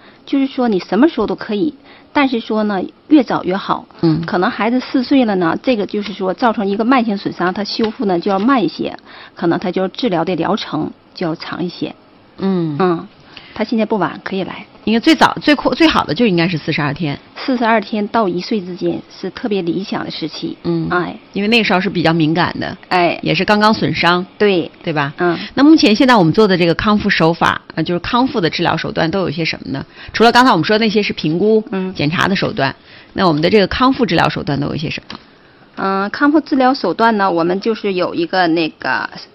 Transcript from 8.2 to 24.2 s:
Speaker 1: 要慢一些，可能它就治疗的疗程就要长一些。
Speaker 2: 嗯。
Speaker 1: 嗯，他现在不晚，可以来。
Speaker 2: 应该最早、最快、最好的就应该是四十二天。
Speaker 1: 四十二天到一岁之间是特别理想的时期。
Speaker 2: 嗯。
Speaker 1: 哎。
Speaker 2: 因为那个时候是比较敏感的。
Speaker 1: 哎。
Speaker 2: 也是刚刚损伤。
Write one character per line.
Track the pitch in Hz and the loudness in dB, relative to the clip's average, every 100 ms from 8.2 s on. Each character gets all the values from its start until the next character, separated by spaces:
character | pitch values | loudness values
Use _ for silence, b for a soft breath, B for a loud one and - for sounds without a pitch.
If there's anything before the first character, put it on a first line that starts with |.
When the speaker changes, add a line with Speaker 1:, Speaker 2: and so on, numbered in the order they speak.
| 202 | 0
Speaker 1:
要 | 190 | 0
慢 | 226 262 | 2 2
一 | 170 | 0
些， | - - - B B B - | -4 -8 -8 B B B -4
可 | 175 | -2
能 | 165 | -2
它 | 185 | -2
就 | 185 190 | -2 -4
治 | - 247 | -2 -2
疗 | 170 | 0
的 | 165 170 | -2 -2
疗 | 165 208 | -2 -2
程 | - - - - _ | -4 -6 -6 -10 _
就 | - 170 | -8 -6
要 | 170 | -6
长 | - - | -10 -8
一 | 180 | -8
些。 | - - - _ _ _ - | -6 -10 -10 _ _ _ -6
Speaker 2:
嗯。 | 196 180 165 147 | -2 0 -2 0
Speaker 1:
嗯， | 185 170 185 - B B B | 0 0 -6 -20 B B B
他 | - 220 | -8 -4
现 | 220 | -2
在 | 214 | 0
不 | 220 | 0
晚， | 165 101 | -2 -6
可 | - 190 | -8 -6
以 | |
来。 | 175 - - - - | -6 -10 -18 -8 0
Speaker 2:
应 | |
该 | 226 | 2
最 | 320 | 4
早、 | 302 - - | 4 4 2
最 | 302 | 2
快、 | 294 285 254 | 2 2 2
最 | 320 | 2
好 | - | 2
的 | - 147 | -2 0
就 | 240 | 2
应 | 170 | 2
该 | 165 | 0
是 | 156 | -2
四 | - | -4
十 | 151 | -2
二 | 147 | -4
天。 | 147 156 - - - | -4 -6 -8 -14 -10
Speaker 1:
四 | - 240 | -4 0
十 | |
二 | 226 226 | 2 0
天 | 202 214 208 | 0 -4 -2
到 | 233 196 | 0 0
一 | 175 | -2
岁 | - 220 | -4 -4
之 | 180 180 | -4 -6
间 | 175 160 - | -4 -4 -10
是 | - 190 | -12 -10
特 | - 247 | -8 -4
别 | 196 | -2
理 | 170 170 | -2 -4
想 | 196 185 | -4 -6
的 | - | -8
时 | - 156 | -8 -8
期。 | - 165 - | -8 -10 -6
Speaker 2:
嗯。 | 170 170 160 | -2 -2 0
Speaker 1:
哎。 | 180 170 - - | -2 -4 -10 -10
Speaker 2:
因 | 196 | -4
为 | 208 | 0
那 | 233 | 2
个 | |
时 | 202 | 2
候 | 185 | 0
是 | 185 | 0
比 | 170 | 0
较 | 160 | 0
敏 | 165 151 | 2 2
感 | 165 165 - | 0 -2 -4
的。 | - 180 - | -8 -10 -4
Speaker 1:
哎。 | 180 170 - | 0 0 0
Speaker 2:
也 | 160 156 | -2 -2
是 | 190 | 2
刚 | 208 | 2
刚 | 214 | 4
损 | 214 147 | 2 0
伤。 | 156 170 175 | 0 0 0